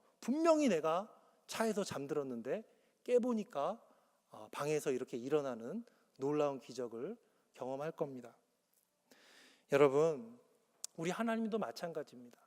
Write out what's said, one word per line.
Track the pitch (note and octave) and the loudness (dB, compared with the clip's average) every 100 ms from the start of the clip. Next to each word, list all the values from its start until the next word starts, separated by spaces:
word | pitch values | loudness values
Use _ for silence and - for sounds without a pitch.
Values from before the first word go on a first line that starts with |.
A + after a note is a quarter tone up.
| _ - | _ -10
분명히 | - C#4+ E4 D#4 C#4+ | -2 4 6 6 6
내가 | E3+ D#3 E3+ G#3+ - _ _ - | 4 4 0 -2 -12 _ _ -10
차에서 | - A3+ G3+ | -2 0 0
잠들었는데 | F#3 C#3+ C#3 D3+ C3+ A#2 A2+ F3+ A3+ _ _ _ | -2 -4 -2 -2 -2 -6 -4 -6 -8 _ _ _
깨보니까, | - B3 A#3+ A3+ G3+ D3 D3 A3+ - _ _ _ _ | 2 2 4 0 -2 -2 -2 -4 -10 _ _ _ _
어, | A2 G#2+ | -18 -14
방에서 | - C#3+ D3+ D3 | -6 -2 -2 0
이렇게 | B2+ B2+ B2+ | -2 -2 -6
일어나는 | B2 D3+ C#3 A#2 A#2 G#3 A#3 _ _ - | 0 0 0 -6 -8 -8 -10 _ _ -6
놀라운 | C3+ D3+ D3 C3+ | -2 2 0 -2
기적을 | - B2 A#2+ A2+ D3 A#3+ _ _ _ | -10 -8 -8 -6 -8 -10 _ _ _
경험할 | - B2+ C3+ D#3 | -12 -8 -6 -6
겁니다. | E3 D3 C3 A#2 - _ _ _ _ _ _ _ - - - - _ - | -6 -6 -8 -14 -20 _ _ _ _ _ _ _ -20 -20 -20 -20 _ 2
여러분, | C#3+ C#3+ C3+ D#3+ D3 A2+ A#2+ _ _ _ _ - - | 6 6 6 2 2 -8 -18 _ _ _ _ -16 -6
우리 | E3 | -4
하나님도 | F3 A#3 A3+ A3 G3+ | -2 -2 -2 -2 -2
마찬가지입니다. | C3 - F3 D#3 C#3+ B2 A#2+ - | -4 -6 -8 -8 -10 -14 -20 -20